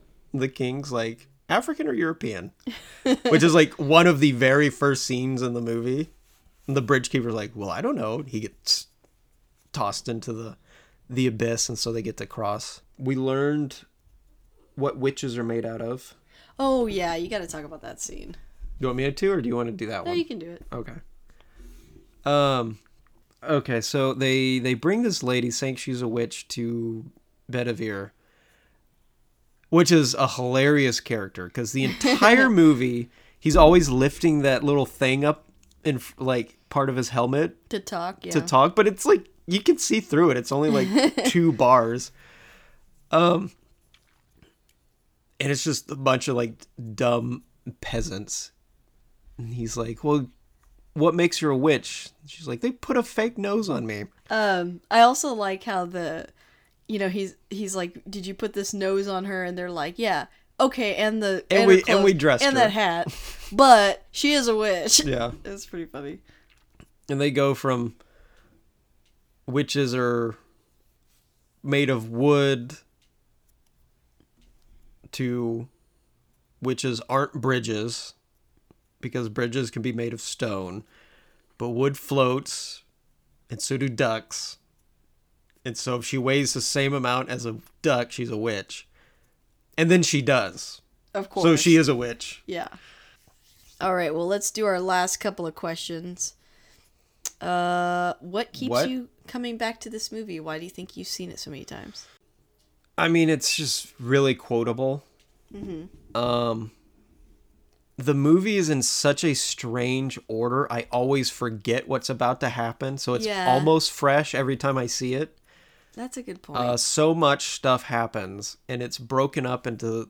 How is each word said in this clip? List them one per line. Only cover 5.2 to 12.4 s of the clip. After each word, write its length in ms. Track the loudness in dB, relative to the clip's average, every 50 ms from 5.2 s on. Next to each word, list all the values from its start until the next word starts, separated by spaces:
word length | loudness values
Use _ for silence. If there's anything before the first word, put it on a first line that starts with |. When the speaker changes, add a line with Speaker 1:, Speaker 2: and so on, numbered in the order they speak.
| -2 -2 -2 -2
Speaker 1:
in 120 | -2 -4 -4
the 60 | -4
movie. 480 | -4 -4 -4 -4 -2 -2 -2 -4 -4 -8 _ _ _ _ _ _ _ _ _ _ -6
And 100 | -2 -2
the 60 | -2
bridge 280 | 2 2 2 2 2 0
keeper's 240 | -2 -2 -2 -2 -4
like, 180 | -4 -6 -8 -8
"Well, 160 | -8 -6 -6
I 100 | -4 -4
don't 160 | -2 -4 -4
know." 260 | -2 -4 -4 -4 -6 -8
He 140 | -8 -8 -8
gets 460 | -8 -8 _ _ -4 -4 -2 -4 -4 _ _ _ _ _ _ _ _ _ _ _ _ _ _ _ _ _
tossed 360 | -8 -6 -4 -4 -6 -6 -8 -6
into 240 | -8 -8 -8 -10
the, 240 | -10 -10 -12 -14 -16 _ _ _ _ -20 _ _ _ _ _ -6
the 180 | -2 0 0
abyss, 420 | 0 0 0 -2 -2 0 -2 -4 -4
and 100 | -4 -6
so 140 | -6 -4
they 100 | -4 -4
get 140 | -6 -6 -8 -8
to 80 | -12
cross. 560 | -12 -8 -6